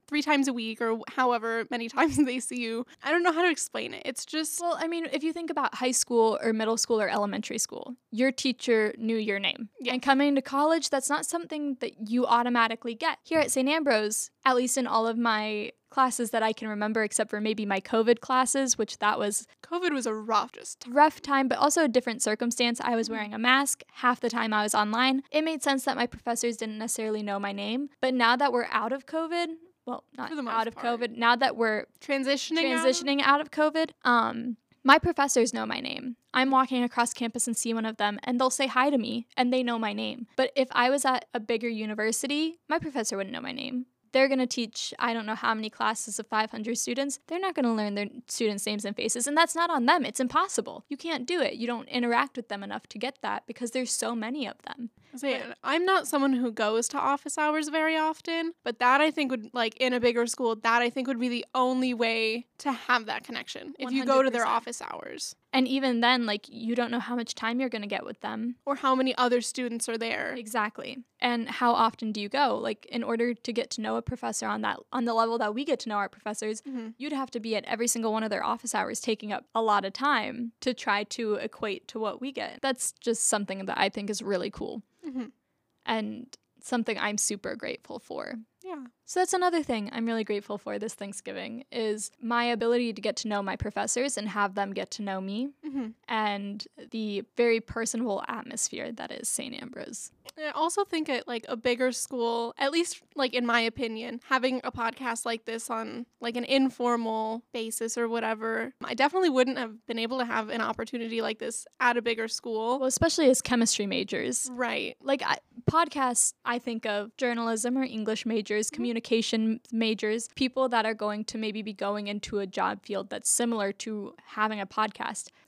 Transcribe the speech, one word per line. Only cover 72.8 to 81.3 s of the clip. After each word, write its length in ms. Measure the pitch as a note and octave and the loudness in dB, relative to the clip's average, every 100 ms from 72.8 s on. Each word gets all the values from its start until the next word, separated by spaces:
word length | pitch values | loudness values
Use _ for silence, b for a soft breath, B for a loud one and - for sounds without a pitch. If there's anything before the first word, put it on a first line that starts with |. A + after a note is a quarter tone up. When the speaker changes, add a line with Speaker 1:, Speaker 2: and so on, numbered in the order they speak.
| - | -6
Speaker 2:
in 160 | A#3+ | -4
order 320 | A3 A#3 A#3+ | -2 0 0
to 180 | A#3 - | -2 -4
get 160 | A3+ A3+ | -4 -4
to 100 | - | -4
know 160 | G#3+ A3+ | -2 -2
a 60 | |
professor 440 | - B3+ A#3 G#3+ A3 | -4 -6 -4 -4 -4
on 140 | G#3+ | -2
that, 180 | G#3+ - - | -2 -2 -6
on 140 | B3+ A#3 | -4 0
the 60 | |
level 260 | A3+ A3+ A#3 | 2 2 2
that 140 | G#3+ | -2
we 120 | A3 | -2
get 160 | C#4+ C4 | -2 -2
to 80 | A3+ | 0
know 80 | G#3 | -2
our 120 | G3 | -4
professors, 540 | - G#3+ G#3 G#3+ A3 | -6 -10 -6 -6 -6
Speaker 1:
Mm-hmm. 280 | C#4+ B3+ A3+ A#3 | -8 -8 -10 -8
Speaker 2:
you'd 140 | C#4+ | -6
have 200 | C#4 C4 | -4 -4
to 80 | A#3+ | -6
be 160 | A3+ G#3+ | -2 -4
at 80 | |
every 240 | - A3 A#3 | -2 -2 0
single 240 | A#3 A3+ | 0 0
one 100 | A3 | 0
of 80 | A3 | -2
their 140 | G#3 | -2
office 320 | - A3+ A#3+ G#3 | -2 -2 -2 -2
hours, 240 | F#3+ - | -2 -2
taking 320 | - A3 G#3 | -2 -4 -4
up 120 | G3 - A3+ | -8 -4 0
a 40 | |
lot 240 | A3 G3+ | 2 2
of 80 | G3 | 2
time 600 | - C#4 B3+ G#3 A#3+ A#3 - | -2 0 2 0 -6 -8 -4
to 120 | B3+ | -4
try 300 | A#3+ - G3+ | -2 0 0
to 300 | G#3 - A3 | -2 -4 -2